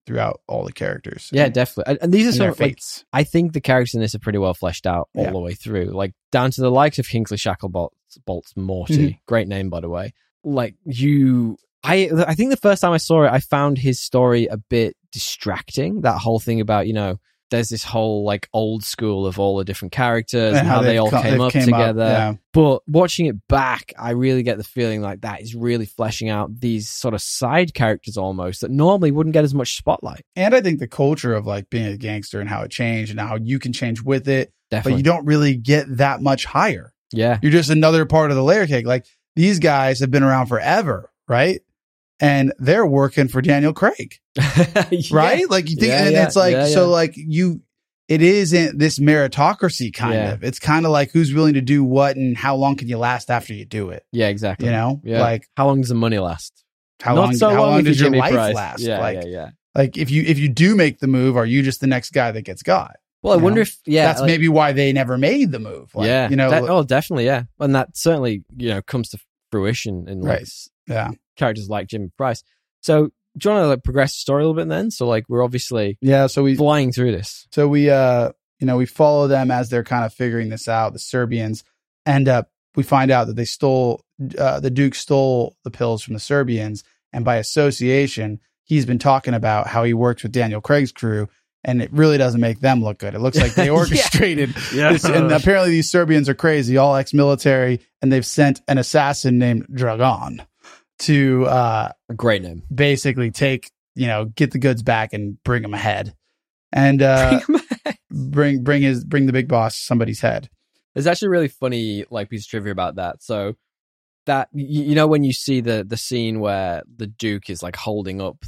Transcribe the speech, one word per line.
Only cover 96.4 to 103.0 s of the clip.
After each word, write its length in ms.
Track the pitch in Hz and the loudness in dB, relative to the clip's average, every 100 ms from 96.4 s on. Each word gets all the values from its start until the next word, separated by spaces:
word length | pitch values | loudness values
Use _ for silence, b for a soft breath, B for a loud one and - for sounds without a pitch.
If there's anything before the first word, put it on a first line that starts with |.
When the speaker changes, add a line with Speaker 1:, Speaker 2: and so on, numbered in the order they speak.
| 165 151 123 131 | 2 2 2 4
Speaker 1:
all 180 | 139 | 4
ex-military, 840 | 135 135 147 143 139 143 131 127 120 b _ | 2 2 4 4 4 4 4 2 -2 b _
and 120 | 135 | 2
they've 120 | 131 | 2
sent 360 | 117 - 143 131 - | 2 2 2 2 0
an 100 | 135 | 0
assassin 580 | 120 156 139 143 139 123 | 2 2 2 0 2 2
named 280 | 123 113 - | 2 0 -2
Dragan, 720 | 131 123 110 131 104 67 60 - _ b b b - | -4 -2 2 2 0 -4 -12 -18 _ b b b -6
to, 460 | - 147 135 127 131 | 2 4 4 2 2
uh, 440 | 127 120 110 - - - | 2 2 0 -4 -10 -16
Speaker 2:
A 60 | |
great 280 | 113 117 104 | -4 0 0
name. 200 | 90 82 - | -2 -12 -6
Speaker 1:
basically 560 | 131 143 135 | 0 2 2